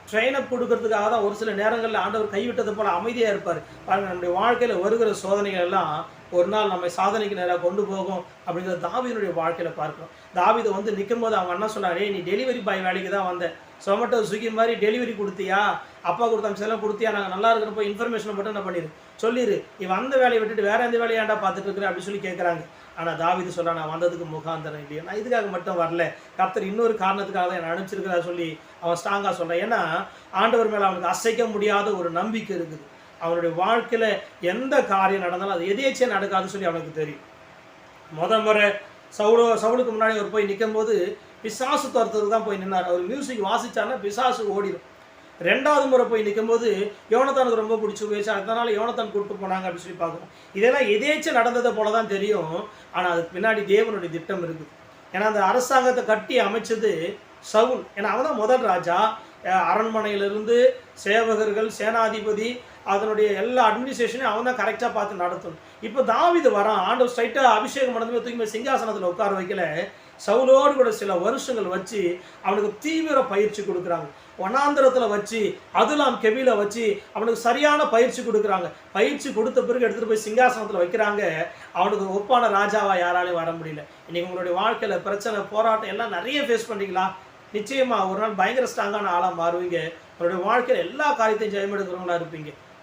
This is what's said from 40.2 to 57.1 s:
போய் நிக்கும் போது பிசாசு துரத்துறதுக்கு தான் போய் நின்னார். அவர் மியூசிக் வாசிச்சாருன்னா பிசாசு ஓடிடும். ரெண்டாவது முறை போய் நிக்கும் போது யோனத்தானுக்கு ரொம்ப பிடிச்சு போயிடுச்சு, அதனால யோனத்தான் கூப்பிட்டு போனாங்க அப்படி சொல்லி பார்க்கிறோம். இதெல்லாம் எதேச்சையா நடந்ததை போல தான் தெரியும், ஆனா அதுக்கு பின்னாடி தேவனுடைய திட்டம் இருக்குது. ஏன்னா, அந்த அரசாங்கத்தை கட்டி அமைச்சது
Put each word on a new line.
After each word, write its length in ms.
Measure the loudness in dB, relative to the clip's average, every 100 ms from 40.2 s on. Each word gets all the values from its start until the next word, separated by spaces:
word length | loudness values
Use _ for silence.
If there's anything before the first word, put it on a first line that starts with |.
| 0
போய் 140 | 0
நிக்கும் 280 | 0 0 0
போது 460 | 0 2 2 0 -4 -14 -12
பிசாசு 460 | -10 -6 -2 -2 0
துரத்துறதுக்கு 400 | 0 0 0 0
தான் 160 | 0
போய் 120 | 0 -4
நின்னார். 280 | -2 -2
அவர் 160 | 0 0
மியூசிக் 440 | -2 -6 -6 -4
வாசிச்சாருன்னா 560 | 0 0 -2 -4 -2 -4
பிசாசு 440 | -4 0 0 0
ஓடிடும். 360 | -2 -2 -4 -6 -12 -20 -20 -20 -20 -4
ரெண்டாவது 460 | 0 2 4 4 4
முறை 180 | 4 4
போய் 200 | 0 0
நிக்கும் 200 | 0 2
போது 460 | 2 2 0 -2 -8 0
யோனத்தானுக்கு 440 | 2 4 4 2
ரொம்ப 220 | 2 0 0
பிடிச்சு 280 | -2 -4 -4
போயிடுச்சு, 160 | -2 -2
அதனால 420 | -2 -2 -2 0
யோனத்தான் 400 | 0 0 -2 -4
கூப்பிட்டு 360 | -4 -4 -6 -4
போனாங்க 180 | -4
அப்படி 140 | -4 -8
சொல்லி 180 | -10 -6
பார்க்கிறோம். 320 | -6 -6 -14 -20 -12
இதெல்லாம் 280 | 2 4 4
எதேச்சையா 500 | 2 2 2 0 2
நடந்ததை 400 | 2 4 2 2
போல 180 | 2 2
தான் 180 | 2 0
தெரியும், 600 | 0 0 0 -2 -6 -8 -16 -8
ஆனா 160 | -2 0
அதுக்கு 300 | 0 -2 0
பின்னாடி 260 | 0 0
தேவனுடைய 460 | 4 4 4 -2 -6
திட்டம் 320 | -8 -6 -6
இருக்குது. 260 | -6 -8 -14 -20 -20 -20 -8
ஏன்னா, 80 | 0
அந்த 240 | 2 4
அரசாங்கத்தை 600 | 4 4 4 4 4 2
கட்டி 360 | 2 0 2 2
அமைச்சது 760 | 2 0 -2 0 0 0 -4